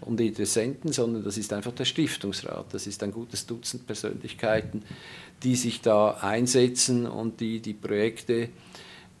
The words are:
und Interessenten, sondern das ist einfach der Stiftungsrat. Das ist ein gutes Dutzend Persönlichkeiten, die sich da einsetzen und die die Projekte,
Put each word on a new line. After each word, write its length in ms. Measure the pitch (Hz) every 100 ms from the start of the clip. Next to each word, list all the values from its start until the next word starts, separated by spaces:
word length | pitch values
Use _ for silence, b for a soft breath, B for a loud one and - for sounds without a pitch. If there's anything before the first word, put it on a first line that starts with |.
und 180 | - 117
Interessenten, 720 | 113 107 101 113 117 131 160
sondern 320 | 127 117 113
das 140 | 101 101
ist 160 | 104
einfach 180 | 104 120
der 140 | 123 127
Stiftungsrat. 880 | - 147 - 101 95 - - -
Das 140 | 101 104
ist 140 | -
ein 80 | 101
gutes 340 | 110 120 - -
Dutzend 420 | 117 - 127 -
Persönlichkeiten, 960 | 107 107 107 - - 110 110 - 110 B B B B B -
die 120 | 127 123
sich 240 | 120 -
da 380 | 113 104 107 -
einsetzen 840 | 98 113 123 127 127 123 - 123 117
und 320 | 110 113 113
die 220 | 113 113
die 120 | 110
Projekte, 760 | 104 104 104 113 113 - 117 117 B B B B B B -